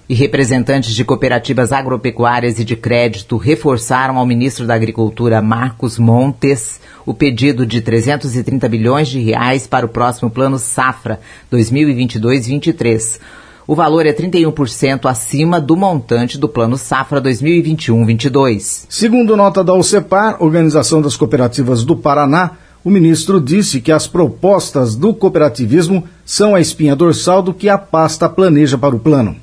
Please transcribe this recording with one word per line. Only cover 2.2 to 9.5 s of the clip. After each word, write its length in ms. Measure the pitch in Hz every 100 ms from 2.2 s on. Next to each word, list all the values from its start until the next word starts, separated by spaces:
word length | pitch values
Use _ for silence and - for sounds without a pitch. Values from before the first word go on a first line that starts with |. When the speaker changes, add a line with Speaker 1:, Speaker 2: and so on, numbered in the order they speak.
| 117 123 120 113
Speaker 1:
e 60 |
de 120 | 110 117
crédito 600 | 120 120 120 101 - 117
reforçaram 800 | 120 156 151 123 - 127 131 131
ao 80 | 123
ministro 400 | 117 127 - 117
da 80 |
Agricultura, 680 | 117 113 113 110 110 117 110
Marcos 580 | 107 117 127 - 123 110
Montes, 800 | 113 117 135 123 135 135 - - - - -
o 80 |
pedido 500 | 117 147 113 139 127
de 160 | 123 117
trezentos 560 | 113 117 110 143 139 120
e 60 |
trinta 260 | 117 131 127
bilhões 400 | 113 113 139 151
de 100 | 131
reais 480 | 110 117 123